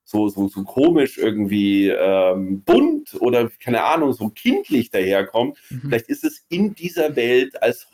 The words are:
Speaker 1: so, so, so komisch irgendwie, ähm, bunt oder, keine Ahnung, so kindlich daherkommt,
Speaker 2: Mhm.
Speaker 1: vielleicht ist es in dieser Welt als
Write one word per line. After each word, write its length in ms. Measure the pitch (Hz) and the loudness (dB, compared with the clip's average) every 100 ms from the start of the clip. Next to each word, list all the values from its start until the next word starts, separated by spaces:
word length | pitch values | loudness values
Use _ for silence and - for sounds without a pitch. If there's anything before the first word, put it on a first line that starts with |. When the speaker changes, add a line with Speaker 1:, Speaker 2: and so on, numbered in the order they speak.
Speaker 1:
so, 240 | _ 107 104 | _ -2 -2
so, 200 | 98 98 | -2 -4
so 140 | 98 | -4
komisch 540 | 98 - 160 160 135 - | -8 2 2 4 0 0
irgendwie, 720 | 110 104 98 101 101 98 98 | -2 -2 -2 0 2 2 2
ähm, 760 | - 95 95 92 95 95 95 | 2 2 2 2 0 -2 -6
bunt 520 | - - 311 302 - - | 2 4 4 0 -6 -4
oder, 300 | - 120 117 - | 0 2 0 -4
keine 200 | - 117 | -4 -2
Ahnung, 320 | 110 165 143 | 0 0 0
so 160 | 123 107 | -2 -6
kindlich 600 | - 247 392 403 127 - | -4 -2 -2 0 -2 0
daherkommt, 680 | 101 95 98 98 - - - - | -2 0 0 0 -2 -2 -4 -14
Speaker 2:
Mhm. 120 | 127 | -12
Speaker 1:
vielleicht 260 | - 247 - | -4 -4 -2
ist 160 | 147 | -6
es 220 | 156 - - | -6 -8 -8
in 260 | 175 208 | -2 -2
dieser 400 | - 175 170 151 | -4 -10 -2 -2
Welt 480 | 131 120 127 131 - | 0 2 2 2 -2
als 260 | 113 120 - | -2 -2 -10